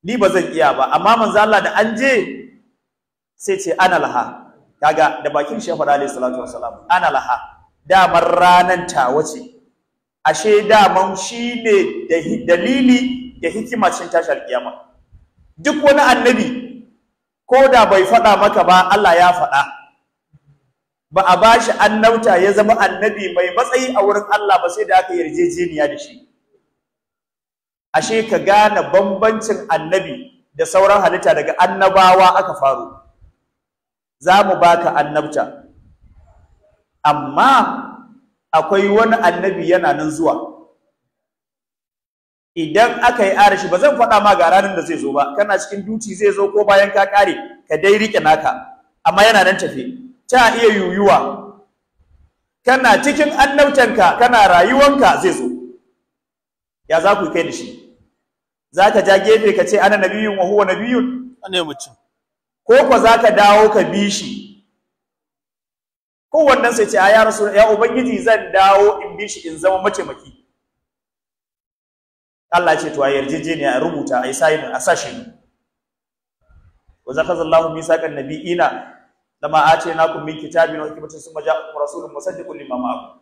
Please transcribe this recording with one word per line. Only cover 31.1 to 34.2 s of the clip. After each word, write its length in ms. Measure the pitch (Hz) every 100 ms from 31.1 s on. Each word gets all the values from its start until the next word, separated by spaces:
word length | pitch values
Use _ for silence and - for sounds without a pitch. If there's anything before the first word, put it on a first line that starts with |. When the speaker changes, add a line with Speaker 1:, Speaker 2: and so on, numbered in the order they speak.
| 180 180 156
Speaker 1:
daga 200 | 156 -
annabawa 800 | 185 196 190 190 185 185 185 185
aka 140 | 190 151
faro. 460 | 139 131 - - _ _ _ _ _ _ _ _ _ _ _ _